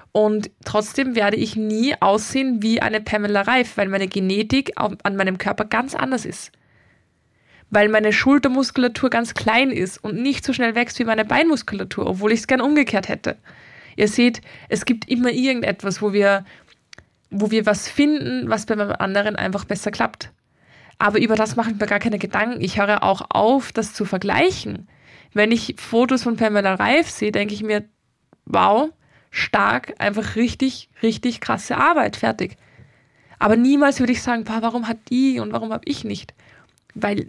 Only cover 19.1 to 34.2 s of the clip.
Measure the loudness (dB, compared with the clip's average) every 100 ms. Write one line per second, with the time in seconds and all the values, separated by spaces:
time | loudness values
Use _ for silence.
19.1 | 0 -2 -2 -4 -4 -6 -6 -6 -4 -4
20.1 | -4 -18 _ _ _ _ -20 -20 -2 0
21.1 | 2 2 2 0 0 -2 -2 -2 -2 -2
22.1 | -4 -4 -2 -2 -2 -4 0 0 2 2
23.1 | 0 -2 0 4 2 0 -6 -6 -4 -4
24.1 | -4 -2 2 2 0 -8 -12 -14 _ _
25.1 | -20 -8 0 2 2 -2 -10 -2 2 2
26.1 | 2 0 0 0 2 0 0 2 2 0
27.1 | -2 -2 0 -2 -4 -2 -2 -2 _ _
28.1 | _ _ _ -2 2 4 4 2 -6 _
29.1 | _ _ -6 -2 2 2 0 -4 -4 -4
30.1 | -2 -4 0 -2 0 -2 -4 -16 -2 -2
31.1 | 0 -4 -6 -4 -4 -2 0 2 4 0
32.1 | 0 -2 -2 -6 -8 _ _ -20 _ _
33.1 | _ _ -2 2 4 6 6 4 4 0
34.1 | 0